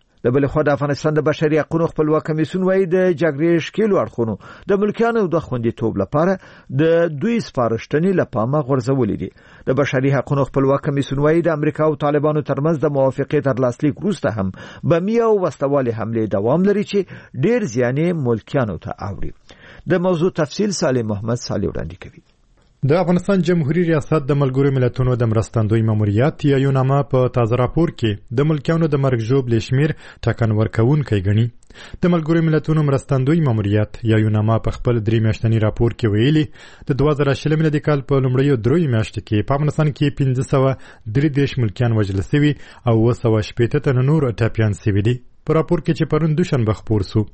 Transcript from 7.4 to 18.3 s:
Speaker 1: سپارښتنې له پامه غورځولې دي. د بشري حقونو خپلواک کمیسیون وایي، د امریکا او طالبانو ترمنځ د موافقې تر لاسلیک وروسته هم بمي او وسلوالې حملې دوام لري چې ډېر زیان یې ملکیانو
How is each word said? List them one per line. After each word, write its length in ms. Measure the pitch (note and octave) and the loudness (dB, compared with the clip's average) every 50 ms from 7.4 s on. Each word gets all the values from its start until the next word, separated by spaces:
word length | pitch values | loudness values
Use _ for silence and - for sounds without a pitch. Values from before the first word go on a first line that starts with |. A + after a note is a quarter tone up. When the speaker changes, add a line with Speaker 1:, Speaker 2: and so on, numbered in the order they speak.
Speaker 1:
سپارښتنې 720 | D#3 - - - A#2+ A2+ A2+ A2 - - - C#3+ E3 G3 F#3+ E3 | -4 -4 -2 -2 0 0 0 -4 -4 -2 -2 0 2 2 2 0
له 60 | C3 - - | 0 -2 -2
پامه 260 | A2+ G#2+ B2 C#3 D#3 C#3 | -2 -2 0 0 -2 0
غورځولې 540 | A#2+ C#3 C3 G#2+ B2 C#3 C3+ B2 G#2 F2+ - F#2 | 0 -2 -2 0 0 0 0 0 0 -2 -4 -6
دي. 80 | F#2+ - - - - - - - | -8 -12 -14 -20 -20 -20 -10 -6
د 120 | - C3+ C3 | -2 0 0
بشري 320 | C#3+ - - C3+ C3 C#3 C#3 | 0 0 0 0 0 2 2
حقونو 300 | C3+ - - C#3+ C#3 C3+ - | 0 0 0 0 -2 -2 0
خپلواک 360 | - C#3 C3+ C3+ C#3 C#3 - | 0 0 2 2 0 0 -2
کمیسیون 360 | - C#3+ C#3+ C3 - C#3 C3+ D3 | -2 -2 -2 -4 -4 -2 -2 0
وایي، 200 | D3+ D#3+ E3+ D#3 | 2 2 2 2
د 80 | E3+ D#3+ D3 | 0 0 0
امریکا 300 | D3+ D3+ D3 - D#3 D#3 | 0 -2 0 0 0 0
او 60 | D3+ - D3+ | 0 0 0
طالبانو 420 | D3 D3 D3 C#3+ D3+ D3+ D3+ D3 - | 0 0 2 2 0 0 0 -2 -2
ترمنځ 260 | C#3 C3 C#3+ D#3+ E3+ C#3 | -2 -2 0 0 0 0
د 160 | D#3+ D3+ C#3+ | 0 0 0
موافقې 440 | C3+ C3+ C3+ B2 - C3+ - - D3 C3+ | 2 2 2 0 -2 -2 -2 -2 0 0
تر 160 | C#3 B2 A2+ C3 | 0 0 0 0
لاسلیک 340 | B2 A#2+ - - D3 - - | -2 0 0 0 -2 -2 -2
وروسته 300 | - G#3 F#3+ - - G#2+ G#2+ | -2 -4 -2 -2 -2 -4 -2
هم 120 | A2 - F#2 - - - - - - - C3+ | -2 -2 -4 -4 -8 -12 -18 -14 -6 -2 0
بمي 260 | E3+ E3+ F3+ G3+ A3+ A#3 | 0 2 0 0 0 2
او 120 | A3+ A3+ G#3+ | 2 2 2
وسلوالې 580 | G3+ F#3 D#3+ C3 - C#3+ C#3 C#3+ C#3+ C3 A#2+ A2+ A#2 | 2 0 -2 -2 -2 -2 0 0 0 0 0 -2 -4
حملې 260 | A2 A2 A2+ A2+ A2 G2+ G#2+ | -4 -4 -2 -2 -2 0 0
دوام 320 | G2 G2+ A#2 C#3+ E3+ F#3+ G3+ | 0 0 2 2 2 2 2
لري 140 | G3+ G#3 F#3+ | 2 0 -2
چې 160 | - - G3+ F3+ - B2 - - - - | -2 -2 -2 -2 -4 -6 -20 -20 -12 -6
ډېر 260 | A#2+ C3+ G#3 A#3+ B3 G#3+ D3 G#2 | -2 0 2 2 0 0 -2 -2
زیان 220 | B2 B2 A#2+ C3 | 0 0 0 0
یې 140 | C#3+ D#3+ F3+ F3+ D#3+ C3+ | 0 0 0 0 0 0
ملکیانو 500 | A#2+ | 0